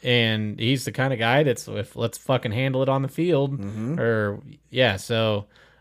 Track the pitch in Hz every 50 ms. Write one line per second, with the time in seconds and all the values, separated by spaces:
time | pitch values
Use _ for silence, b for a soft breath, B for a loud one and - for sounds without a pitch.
0 | - 127 123 120 113 110 110 110 107 104 101 - 110 120 139 127 - - 104 -
1 | 131 135 131 107 113 117 127 147 156 139 - - - - 104 104 104 - - 120
2 | 113 113 - - - - 131 127 - 117 104 123 131 139 131 131 135 135 135 135
3 | 135 131 - - 165 180 160 139 143 135 143 - 101 101 110 107 110 127 160 170
4 | 117 113 113 110 107 101 104 107 - 135 - - _ _ 117 127 131 113 92 95
5 | - - 117 113 113 110 107 101 98 b b b b b b b